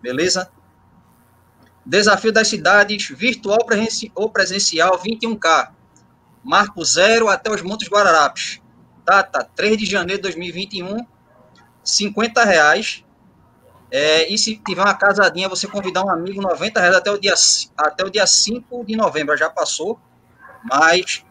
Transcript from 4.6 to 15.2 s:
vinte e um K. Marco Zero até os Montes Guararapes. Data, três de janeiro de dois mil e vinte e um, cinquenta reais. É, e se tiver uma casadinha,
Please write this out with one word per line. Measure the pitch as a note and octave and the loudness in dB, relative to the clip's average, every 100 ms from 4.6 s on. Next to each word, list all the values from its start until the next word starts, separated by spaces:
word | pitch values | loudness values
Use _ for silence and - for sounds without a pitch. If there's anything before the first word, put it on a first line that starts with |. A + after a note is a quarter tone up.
| - D#3+ F3+ F3+ | -2 2 2 2
vinte | G3+ A3+ | -2 -6
e | A3+ | -6
um | G#3+ | -2
K. | E3 D#3 - _ _ _ _ _ _ _ | 2 2 0 _ _ _ _ _ _ _
Marco | - F3+ G#3+ - | -2 0 0 -2
Zero | D3+ E3+ G3 A3+ A3 | -2 2 4 4 2
até | F#3+ A3 | 0 -2
os | G3+ | -6
Montes | F3 G#3+ - | -6 -8 -2
Guararapes. | G3+ G3 D#3+ C#3+ - - - _ _ _ _ - | 2 4 4 4 0 -10 -12 _ _ _ _ 2
Data, | G3 F#3+ C#3 - - | 2 2 -4 -6 -4
três | G3+ A3 | 0 0
de | G#3 | 0
janeiro | G3 F3 G3 | -2 -2 -4
de | |
dois | F#3+ E3 | -6 -8
mil | F3+ | -8
e | |
vinte | E3+ G3+ | -10 -10
e | G3 | -10
um, | F3+ A3 A#3+ _ _ _ _ _ _ _ | -8 -8 -10 _ _ _ _ _ _ _
cinquenta | - - G3+ G#3 A3+ A#3+ | -6 -4 -2 -2 -2 2
reais. | A3 E3+ D3 F3+ A3+ - _ _ _ _ _ _ _ _ _ | 4 6 4 4 -2 -10 _ _ _ _ _ _ _ _ _
É, | C#3 D3+ D#3+ D#3+ | -2 2 2 2
e | G#3+ | -2
se | A3 G#3+ | -4 -4
tiver | - F3 | -6 0
uma | G3+ F#3 | 0 2
casadinha, | G3+ G3 | 2 4